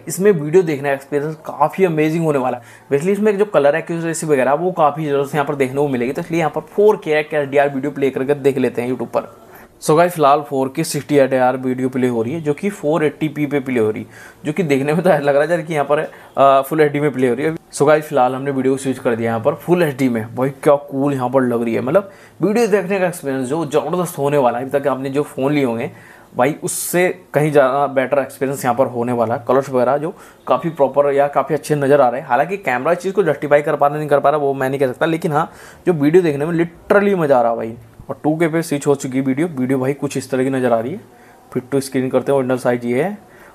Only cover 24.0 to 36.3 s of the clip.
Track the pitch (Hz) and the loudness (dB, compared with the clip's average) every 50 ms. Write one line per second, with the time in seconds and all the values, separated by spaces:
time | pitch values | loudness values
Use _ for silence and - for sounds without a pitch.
24 | 175 165 - 147 139 143 147 147 131 120 117 120 131 131 135 139 135 143 131 127 | -4 -4 -4 -4 -2 0 2 2 2 2 0 0 -4 -4 -4 -2 0 0 -2 -2
25 | 135 139 135 143 143 - - 135 131 143 147 147 135 120 117 113 123 175 - - | -4 -4 -4 -4 -4 -4 -4 -4 -2 0 2 2 0 0 -2 -4 -6 -8 -10 -14
26 | - - - - - - - 120 123 143 151 - - 165 - - - - - 175 | -20 -20 -20 -20 -20 -12 -4 0 0 0 0 -2 -6 -8 -6 -6 -6 -2 0 0
27 | 180 180 - - - - - 143 151 156 143 147 131 131 127 143 143 135 127 135 | 2 0 0 -4 -12 -4 -2 0 0 4 4 4 4 4 2 0 0 0 0 -2
28 | 131 123 143 139 131 135 - - 139 131 139 131 - 127 120 123 135 120 120 120 | -2 0 0 -2 -2 -4 -6 -6 -4 -4 -4 -2 -2 -2 0 2 0 0 0 -4
29 | 117 123 123 120 113 107 117 113 113 - 127 135 135 - 131 123 123 123 139 147 | -4 -2 0 -2 0 -2 -2 -4 -2 0 0 0 0 0 0 0 2 2 0 0
30 | 147 170 - - - - - - _ - 135 - - 165 156 - 139 123 - 143 | -2 -6 -10 -12 -18 -20 -20 -20 _ -2 -2 0 0 -4 0 0 0 2 2 2
31 | 143 143 139 139 139 143 - 147 131 - 160 143 - - 151 147 139 131 143 143 | 2 2 2 2 0 2 0 -2 0 0 -2 -4 -2 -2 -2 0 2 4 4 6
32 | 127 120 117 135 160 151 120 131 147 170 196 196 - 135 123 123 131 160 175 175 | 6 4 2 -2 -2 0 0 0 2 0 -2 -4 -2 -2 -2 0 0 0 0 0
33 | - 190 190 208 190 156 143 - - 143 147 151 151 160 147 135 143 143 151 151 | -2 -2 0 0 2 2 0 -2 2 2 2 2 4 2 0 2 2 0 0 -2
34 | 151 143 143 139 139 143 147 151 143 139 135 135 131 131 139 139 143 127 117 - | 0 0 0 2 4 2 2 2 0 -2 -2 -2 -2 -2 0 0 -2 -2 0 -2
35 | 151 165 165 160 - 175 147 151 175 202 - - - - - - - 165 180 151 | -2 -2 -2 -2 -2 -2 0 0 -2 -2 -6 -14 -20 -20 -20 -6 -2 -2 0 2
36 | 139 147 156 185 180 160 | 2 4 4 4 4 4